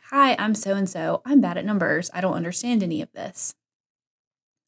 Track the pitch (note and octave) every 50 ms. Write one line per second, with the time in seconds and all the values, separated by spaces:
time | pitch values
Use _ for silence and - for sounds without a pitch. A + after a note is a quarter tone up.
0 | _ - C#4 C#4 C#4 C4 A#3+ - G3+ G#3+ A3 G3+ - G3 G3 G3 G3 F#3 - F3
1 | D#3+ D#3+ E3+ - - B3 C#4+ C#4+ G3+ F3+ F3 F3+ - G3+ G#3+ G3+ E3 - D3+ D#3+
2 | F3+ - - F3+ F3+ F#3 - - E3+ E3+ F#3 - - A#3+ B3 A3 F#3+ F3 D#3+ D3+
3 | D#3 - _ - - - F#3 - - - - _ _ _ _ _ _ _ _ _
4 | _ _ _ _ _ _ _ _ _ _ _ _ _